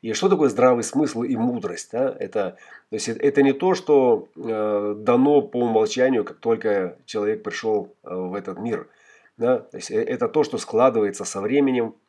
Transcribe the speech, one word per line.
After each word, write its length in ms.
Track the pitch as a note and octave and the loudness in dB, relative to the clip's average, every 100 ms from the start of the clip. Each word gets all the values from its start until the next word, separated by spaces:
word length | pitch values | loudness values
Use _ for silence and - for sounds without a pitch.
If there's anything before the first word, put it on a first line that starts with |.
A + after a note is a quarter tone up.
И 100 | A2+ | -6
что 160 | G#2+ F#3+ | 0 2
такое 200 | F3+ C#3+ | 4 4
здравый 360 | A#2 B2+ A#2+ | 4 4 4
смысл 380 | A2 C3+ D3 A2+ | 0 -2 -2 -2
и 140 | B2 A#2 | -2 0
мудрость, 540 | A#2+ A#2+ G3+ E2+ - | -2 -2 -6 -8 -8
да? 220 | A2+ C3+ - | -2 -2 -4
Это, 360 | - A2 F#2+ - - - _ | -6 -4 -4 -6 -20 -20 _
то 60 | A2 | -8
есть 120 | A#2+ | -6
это, 120 | A2+ | -2
это 220 | C#3+ C#3 | 0 4
не 100 | C#3 | 4
то, 220 | C3+ F3+ | 4 0
что, 540 | F#3 - C#3+ B2+ G#2+ - - | 0 4 4 6 2 -2 -10
э, 580 | A2+ A2 G#2+ G#2 G#2 G#2 | -6 -4 -2 -2 -4 -4
дано 440 | A2 A#2+ C#3 D3 | 0 4 4 4
по 160 | - B2 | 2 -2
умолчанию, 640 | A#2+ A2+ G#2+ B2 B2+ A#2+ | 0 2 2 2 2 2
как 140 | F#2+ - | -2 -4
только 580 | A#2 A2+ A2 G2+ F2+ - - | -2 -2 0 -2 -4 -8 -10
человек 360 | A2 G#2 G#2+ | -4 -2 -4
пришёл, 520 | G#2 - A2+ G#2+ - _ | -6 -6 -2 -2 -4 _
э, 100 | - | -12
в 200 | F#2 F2+ | -8 -6
этот 240 | G2+ F#2+ F#2 | -8 -8 -8
мир, 300 | A#2 A2 - _ _ _ _ - | -6 -6 -8 _ _ _ _ -4
да? 220 | A#2 B2 | 0 0
То 200 | - - | -4 -14
есть, 120 | - | -6
э, 120 | G#2+ | -4
это 260 | A#2 B2+ A2+ | -2 -2 -2
то, 160 | D#3 | 0
что 140 | D3 A2 | -2 -4
складывается 640 | - A2 B2+ A2+ G#2 G2 | -2 2 4 4 -2 -4
со 160 | F#2+ G2 | -10 -6
временем, 540 | G#2 C#3 C3+ B2 A2+ - | -2 2 2 0 -2 -8